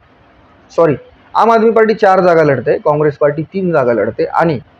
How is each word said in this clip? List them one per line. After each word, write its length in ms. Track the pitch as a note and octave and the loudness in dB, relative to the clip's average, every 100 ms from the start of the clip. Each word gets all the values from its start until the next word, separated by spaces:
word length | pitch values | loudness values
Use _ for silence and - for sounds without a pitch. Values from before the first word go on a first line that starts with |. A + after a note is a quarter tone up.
| _ _ _ _ _ _ _ - | _ _ _ _ _ _ _ 0
सॉरी, 180 | E3 C3 - _ _ | 0 0 -8 _ _
आम 160 | - G#3+ | -2 2
आदमी 200 | A3+ A3+ | 2 2
पार्टी 240 | A3+ A3 | 2 0
चार 260 | A3 G3+ F#3+ | 2 2 2
जागा 220 | F3+ E3 | 2 2
लढते, 360 | D3+ C3+ A#2+ F#3 | 2 0 -2 -2
काँग्रेस 380 | D#3 D3+ D3+ C#3 | -2 0 -2 0
पार्टी 260 | D3 D3 | -2 -2
तीन 300 | D#3 F#3+ F#3 | -6 -6 -4
जागा 200 | D#3 B2 | -2 0
लढते 320 | A#2 G#2 D3+ | -2 -2 -4
आणि 340 | D#3+ - E3 C#3 - _ | -4 -2 -2 -4 -10 _